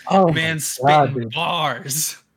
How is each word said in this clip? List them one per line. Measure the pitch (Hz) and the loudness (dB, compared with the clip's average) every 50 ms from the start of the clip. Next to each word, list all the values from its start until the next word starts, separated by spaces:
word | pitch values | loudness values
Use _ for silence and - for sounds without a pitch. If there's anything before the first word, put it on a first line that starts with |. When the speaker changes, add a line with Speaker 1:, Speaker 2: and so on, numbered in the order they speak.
| - - | -4 2
Speaker 1:
Oh | 185 196 185 165 | 4 4 4 4
my | 147 | 2
Speaker 2:
Man | 160 160 160 160 | 0 -2 -2 -4
Speaker 1:
God, | 156 | -4
Speaker 2:
spitting | - - - - 131 143 151 151 139 127 139 | -6 -8 -6 0 2 4 6 6 4 2 0
Speaker 1:
dude. | 123 117 110 120 | -4 -6 -6 -6
Speaker 2:
bars. | 156 170 165 175 165 156 139 120 117 - 135 135 156 156 - - - _ _ _ | -4 -4 -4 -2 -2 -2 -4 -4 -6 -8 -6 -6 -4 -4 -6 -8 -12 _ _ _